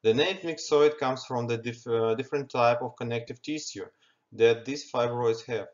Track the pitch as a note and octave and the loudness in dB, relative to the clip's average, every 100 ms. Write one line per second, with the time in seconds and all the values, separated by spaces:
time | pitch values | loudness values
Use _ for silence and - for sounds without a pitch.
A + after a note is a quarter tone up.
0 | A2+ A#2 E3+ F#3+ E3+ D#3 - D3+ D3+ D3+ | 4 2 2 -2 -6 -8 0 4 4 4
1 | C3 C3 - B2 A#2 A#2 A#2+ A#2 B2 A#2 | -4 -4 -4 -4 -2 -4 -4 -10 -2 0
2 | A2+ A2+ C3 D3 C3+ B2+ A#2+ A#2+ B2 - | 2 0 -2 -6 -4 2 2 2 -2 -8
3 | A#2+ A#2 A#2 B2 - D3+ - G2+ F#2 _ | -6 -6 -8 -12 -8 -8 -8 -12 -14 _
4 | _ _ _ G#2+ A2+ A2+ A#2+ C#3+ - B2+ | _ _ _ 4 4 4 -2 -8 -6 -2
5 | A#2+ A#2+ A#2+ A2+ - A2+ F#2+ | -2 0 0 -2 -4 -6 -6